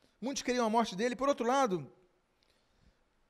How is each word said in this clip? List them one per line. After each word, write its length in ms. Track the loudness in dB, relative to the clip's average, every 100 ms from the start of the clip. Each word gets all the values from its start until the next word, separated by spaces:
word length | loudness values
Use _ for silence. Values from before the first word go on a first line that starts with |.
| _ -10
muitos 220 | -8 -6
queriam 240 | -2 0 2
a 40 |
morte 260 | 2 0 0
dele. 180 | -2 0
Por 120 | 0
outro 180 | 0 2
lado, 440 | 2 2 0 -6 -16 _ _ _ _ _ _ _ _ _ _ _ _ _